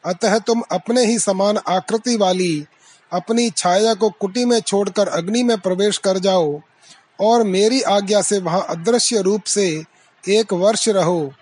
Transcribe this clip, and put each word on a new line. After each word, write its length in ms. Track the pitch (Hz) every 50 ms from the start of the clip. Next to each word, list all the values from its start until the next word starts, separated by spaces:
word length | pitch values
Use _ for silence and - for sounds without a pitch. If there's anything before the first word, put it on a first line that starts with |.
| -
अतः 340 | 170 180 175 - 208 202 226
तुम 240 | 196 - 233 233 220 -
अपने 340 | 160 175 - - 240 254 247
ही 140 | 208 233 214
समान 380 | - - 190 190 196 208 214 208 -
आकृति 500 | - 180 190 180 - 208 226 - 247 240
वाली 480 | 214 202 185 185 185 185 175 160 151 147 _ _ _ _ - - _ _ _ 170
अपनी 360 | 185 180 - 226 233 240 233
छाया 440 | - - - 180 175 196 220 226 226
को 160 | 190 220 214
कुटी 360 | 175 _ 202 190 190 247 247
में 140 | 240 240 226
छोड़कर 480 | - - 196 202 202 196 180 208 202
अग्नि 360 | 180 - 170 170 185 220 240 247
में 160 | 240 226 208
प्रवेश 380 | - 190 180 185 202 208 196
कर 220 | - - 196 190 190
जाओ 420 | 180 196 190 185 165 147 143 151 - _ _ _ _ - - _ _ _ _ -
और 240 | 196 214 233 240 226
मेरी 380 | 202 185 190 208 220 254 269
आज्ञा 400 | 233 - 196 202 202 190 208 202
से 180 | 185 - 208 196
वहां 220 | 180 165 165 190
अदृश्य 600 | - - 170 170 165 220 233 240 - - 247 214
रूप 220 | 190 190 208 214 -
से 400 | - - 208 202 180 156 156 160 _ _ _ _ _ _ _ - 180
एक 240 | 196 214 226 - 196
वर्ष 360 | 175 185 208 226 - - 226
रहो। 440 | 202 190 170 165 180 170 151 135 135 _